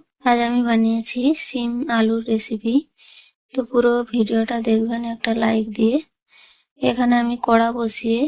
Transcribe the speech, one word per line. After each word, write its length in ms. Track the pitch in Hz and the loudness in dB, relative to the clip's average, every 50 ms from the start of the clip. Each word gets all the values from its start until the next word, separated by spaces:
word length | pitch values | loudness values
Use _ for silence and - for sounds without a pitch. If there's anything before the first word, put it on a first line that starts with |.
| - _ _ _ - | -2 _ _ _ 0
আজ 140 | 254 240 233 | 2 2 2
আমি 200 | 233 233 240 247 240 | 2 0 0 0 0
বানিয়েছি 580 | 240 233 226 226 226 226 226 226 - - 247 247 277 320 - | 2 2 2 2 2 0 -2 -4 -6 -4 0 2 2 0 0
শিম 340 | - - - 254 233 233 233 240 247 320 | -4 -8 -6 -6 -4 -4 -4 -4 -4 -2
আলুর 320 | 240 226 220 220 226 226 226 | 0 2 2 2 2 0 -2
রেসিপি, 500 | 240 226 220 220 - - 214 - 226 233 285 311 _ _ _ - - - - - _ _ _ _ _ - | -2 -2 -2 -2 -4 -6 -4 -2 0 0 0 0 _ _ _ -20 -20 -20 -20 -20 _ _ _ _ _ -6
তো 60 | 269 240 | -6 -6
পুরো 280 | - - 240 240 240 240 240 240 | -2 2 2 4 4 2 2 -2
ভিডিওটা 520 | 240 - 247 220 208 226 226 226 220 240 233 | -2 0 0 0 2 0 -2 0 -2 -2 -4
দেখবেন 420 | 226 226 220 220 220 233 240 233 233 | 0 0 2 2 0 0 -4 -4 -6
একটা 280 | 233 233 226 - 226 226 | -6 -8 -6 -4 -4 -2
লাইক 300 | 233 226 226 226 220 220 220 208 | 0 0 0 0 0 -2 -4 -2
দিয়ে। 240 | 214 214 220 240 311 - _ _ _ _ _ _ - - - _ _ _ _ _ - | 0 0 2 2 0 -4 _ _ _ _ _ _ -20 -20 -20 _ _ _ _ _ -4
এখানে 340 | 254 254 240 240 247 240 240 | -2 -2 0 0 2 2 2
আমি 200 | 240 240 240 240 240 - | 2 0 -2 -4 -4 -2
কড়া 260 | - 233 226 226 226 240 | 2 2 4 2 2 0
বসিয়ে, 480 | 247 233 220 214 - - 226 226 233 277 | -2 -4 -4 -4 -4 -2 -2 0 0 0